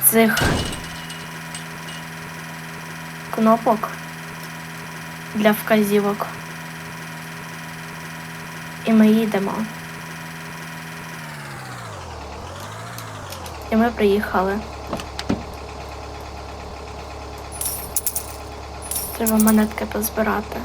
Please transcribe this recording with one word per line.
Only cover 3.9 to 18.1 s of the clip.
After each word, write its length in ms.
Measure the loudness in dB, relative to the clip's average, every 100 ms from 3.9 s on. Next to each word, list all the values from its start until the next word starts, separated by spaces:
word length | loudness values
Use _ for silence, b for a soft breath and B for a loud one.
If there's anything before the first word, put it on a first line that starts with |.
| -4 -10 -10 -10 -10 -10 -10 -10 -10 -10 -10 -10 -10 -6
для 180 | 4 6
вказівок. 720 | 6 6 6 8 6 4 2 -2 -4 -10 -10 -10 -10 -10 -10 -10 -10 -10 -10 -10 -10 -10 -10 -10 -10 -10 -10 -10 -10 -10 -10 -10 -4
І 80 | 6
ми 160 | 10 10
їдемо. 440 | 10 6 2 2 0 -2 -4 -10 -10 -10 -10 -10 -10 -10 -10 -10 -10 -10 -10 -10 -10 -10 -10 -10 -10 -10 -10 -10 -10 -10 -10 -10 -10 -10 -10 -10 -10 -10 -10 -10 -10 -10 -10 -10 -10 2
І 60 | 4
ми 140 | 4
приїхали. 680 | 6 6 6 4 2 2 0 -4 -8 -6 -6 -6 -8 -2 -2 -2 -10 -10 -10 -10 -10 -10 -10 -10 -10 -10 -10 -10 -10 -10 -10 -10 -10 -10 -10 -10 -4 -4 -4 -4 -2 -2